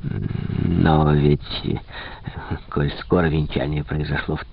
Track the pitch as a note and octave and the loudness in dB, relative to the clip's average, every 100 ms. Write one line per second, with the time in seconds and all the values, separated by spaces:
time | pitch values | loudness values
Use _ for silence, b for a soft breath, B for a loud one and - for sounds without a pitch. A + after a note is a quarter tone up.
0 | - G2+ G2 - - - F2+ F2 E2+ D#2 | -6 -4 -4 -4 -4 -2 2 4 6 6
1 | D2+ D2 D2 D2 - - - - - B | 6 6 6 4 0 -6 -4 -4 -6 B
2 | B B B B B D#2 - - D2 - | B B B B B -8 -4 -2 -2 -2
3 | - F2+ E2 D#2 D2 - C#2 D2+ - D2+ | 0 2 2 2 0 -2 -2 -4 -2 -4
4 | D2 - - D#2 - | -2 -4 -2 -4 -4